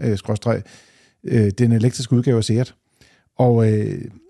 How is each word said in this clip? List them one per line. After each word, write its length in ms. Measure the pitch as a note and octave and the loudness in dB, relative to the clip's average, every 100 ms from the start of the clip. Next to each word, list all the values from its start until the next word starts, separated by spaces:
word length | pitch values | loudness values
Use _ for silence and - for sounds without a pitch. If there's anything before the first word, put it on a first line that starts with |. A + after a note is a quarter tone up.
øh, 180 | B2 G2+ | -4 -4
skråstreg, 440 | - G#2+ A#2+ G#2 - - _ _ _ _ | -4 -6 -4 -4 -6 -20 _ _ _ _
øh, 260 | - A#2+ G#2 G2 | -2 0 2 2
den 140 | A#2 | 2
elektriske 400 | A2+ B2 - B2 B2 | 2 0 -2 -2 0
udgave 200 | C3+ A#2 | 2 0
af 80 | |
Seat. 300 | G#2+ A2 B2+ - _ _ _ _ _ - | 0 -2 -4 -10 _ _ _ _ _ 0
Og, 340 | B2 A#2 A2 | 2 4 2
øh, 320 | G#2+ G#2+ - - - _ | 2 -2 -8 -12 -18 _